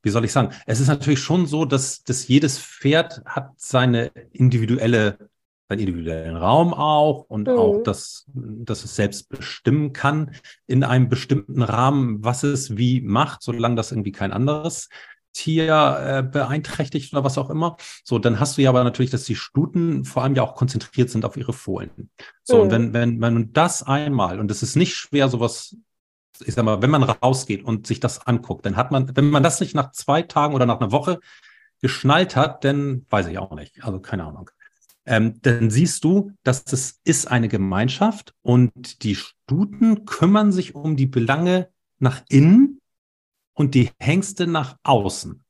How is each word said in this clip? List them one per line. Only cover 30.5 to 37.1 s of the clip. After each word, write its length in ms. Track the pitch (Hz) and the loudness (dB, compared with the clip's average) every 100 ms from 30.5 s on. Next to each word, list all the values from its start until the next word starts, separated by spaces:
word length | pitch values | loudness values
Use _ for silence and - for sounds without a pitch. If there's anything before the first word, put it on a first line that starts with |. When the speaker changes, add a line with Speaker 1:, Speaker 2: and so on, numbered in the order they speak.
| 139 | 0
Speaker 1:
oder 100 | 120 | 0
nach 140 | 113 | 0
einer 120 | 107 | 0
Woche 260 | 131 - 180 _ - _ _ _ _ | 0 -2 -6 _ -20 _ _ _ _
geschnallt 540 | 135 - 135 156 185 131 | -4 -2 2 2 2 0
hat, 260 | 151 - | 0 0
dann 420 | 139 143 143 127 - | -2 -2 -4 -6 -2
weiß 180 | 104 85 | -2 -2
ich 100 | 90 | -6
auch 160 | 95 76 | -10 -14
nicht. 280 | 76 - | -18 -12
Also 160 | - 92 | -10 -10
keine 240 | - 98 78 | -8 -8 -8
Ahnung. 240 | 73 87 _ _ _ _ _ - | -14 -20 _ _ _ _ _ -2
Ähm, 340 | 113 113 113 | 0 0 0
dann 280 | 131 117 113 | 0 2 2
siehst 340 | 110 175 - 156 | 2 2 0 2
du, 260 | 196 202 - | 2 0 -4
dass 200 | - 131 | -2 -2
das 380 | - 135 - _ | -2 -6 -6 _
ist 260 | - | -2